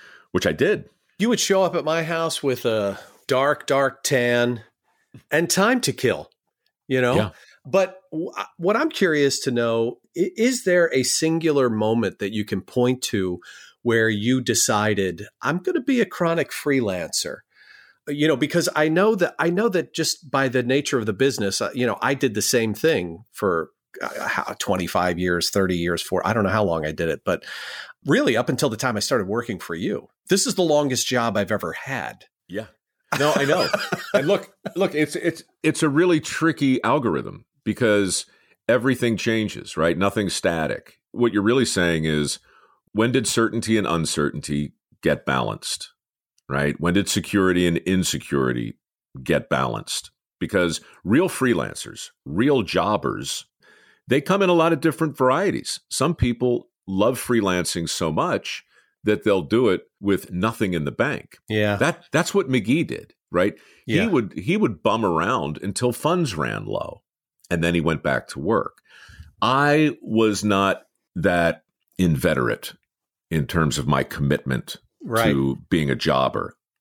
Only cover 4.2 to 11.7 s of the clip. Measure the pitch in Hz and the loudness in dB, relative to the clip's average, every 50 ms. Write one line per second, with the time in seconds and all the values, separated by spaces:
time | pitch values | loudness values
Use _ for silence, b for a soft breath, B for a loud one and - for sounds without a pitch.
4.2 | 120 120 120 120 120 120 123 110 - _ _ _ _ _ _ _ _ _ _ 113 | 2 2 2 2 2 2 0 -4 -8 _ _ _ _ _ _ _ _ _ _ -20
5.2 | _ - - 156 170 165 - 180 196 226 262 247 - - 120 - - 117 90 71 | _ -2 0 0 0 2 2 2 2 2 2 2 0 -2 -4 0 0 0 0 0
6.2 | - - _ _ _ _ _ _ _ _ _ _ _ - 127 131 127 123 131 123 | -6 -14 _ _ _ _ _ _ _ _ _ _ _ -2 0 2 2 2 2 2
7.2 | 107 101 B B B B B B B 135 123 196 185 185 - - _ - - 156 | 0 0 B B B B B B B 0 2 2 2 2 -4 -14 _ -12 -8 -8
8.2 | 175 - - - - - _ - 165 185 208 240 311 320 - - 202 175 156 147 | -8 -8 -8 -10 -10 -10 _ -4 -2 0 0 2 0 -2 0 2 2 2 4 4
9.2 | 143 139 131 - - 135 123 120 117 117 113 117 113 120 - _ _ _ - 165 | 2 2 2 0 -4 -2 0 0 0 2 2 0 0 -2 -4 _ _ _ -4 -2
10.2 | 185 - - - 220 254 262 240 - 185 180 180 170 165 - 135 127 - - - | -2 -2 0 0 0 0 0 0 0 2 4 4 4 4 2 0 0 0 0 0
11.2 | 160 160 160 165 160 160 147 139 131 120 | 0 0 0 2 2 2 2 4 2 2